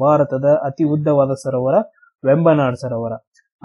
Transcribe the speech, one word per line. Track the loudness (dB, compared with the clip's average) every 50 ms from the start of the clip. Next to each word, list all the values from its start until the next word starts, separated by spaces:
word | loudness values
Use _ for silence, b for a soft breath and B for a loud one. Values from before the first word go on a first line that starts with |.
| 2
ಭಾರತದ | 2 2 2 2 0 -2 -2 2 2 2 2 0
ಅತಿ | -4 -4 -2 -2 0 0
ಉದ್ದವಾದ | 0 0 0 2 2 2 0 -2 -4 -6
ಸರೋವರ | -4 -4 -2 -2 0 0 0 0 b b b b b b _ 0 0
ವೆಂಬನಾಡ್ | 2 4 4 2 2 2 2 -2 -2 -4 -8
ಸರೋವರ. | -8 -6 -6 -6 -8 -8 -10 -14 _ _ _ _ _ _ _